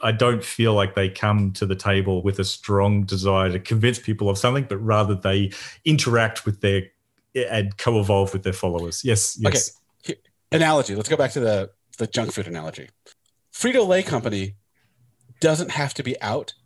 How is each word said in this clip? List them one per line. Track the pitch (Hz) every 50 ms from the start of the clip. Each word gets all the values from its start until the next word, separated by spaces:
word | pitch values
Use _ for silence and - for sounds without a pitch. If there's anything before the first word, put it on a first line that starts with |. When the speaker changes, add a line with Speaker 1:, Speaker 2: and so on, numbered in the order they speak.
Speaker 1:
I | - 113
don't | 110 107 120 120 120 110
feel | - - - - 117 113
like | 110 101 98 95 -
they | 101 98 95
come | 95 - - 107 104 104 101 98
to | 92 - 107
the | 95 95
table | 92 - 101 98 98 92 98 95 90
with | 87 98 98 -
a | 95
strong | 92 - - - - 101 98 98 104 104 101 101
desire | 95 98 92 92 98 95 95 95 92
to | 90 92
convince | 92 - 117 110 107 123 123 -
people | - - 107 104 107 98
of | 98 98
something, | - 123 127 139 131
but | 113 101 98
rather | 107 110 107 107 104 98 101
they | 92 - 95 98 98 101 95 - - - - - - -
interact | 160 156 143 - 127 117 117 113 110 - - -
with | 110 101 -
their, | - 101 98 98 95 - _ _ _ _ _ _ _ _ -
and | 131 123 90 113 110 101 98 101
co-evolve | - - 120 117 110 101 98 104 98 98 98
with | - 95
their | 98 98 90
followers. | - - 92 87 85 85 85 80 - -
Yes, | 131 113 104 - - - -
yes. | 110 98 - 135 - - - _ _ _ _ _
Speaker 2:
Okay. | - - -
Here, | - _ _ _ _ _ _
analogy. | - 160 160 156 156 147 127 - 98
Let's | 101 107 -
go | 156 147
back | 139 127
to | - 147
the, | 120 113 107 98 95 - _ _ _ _ - -
the | 113
junk | 110 - 120 113 107
food | - - 95
analogy. | - 87 80 78 80 78 - 67 - _ _ _ - - _ _ _ _ _ _ _
Frito-Lay | - - - 240 262 262 220 185 185 185
Company | 180 - 147 120 117 117 104 98 98 101 101 - _ _ _ _ _ _ _ _ _ _ _ _ _ - - _
doesn't | - 160 156 156 175 -
have | - 147 143 135 -
to | -
be | 131 120 127 -
out | - 104 110 147 - - - _ _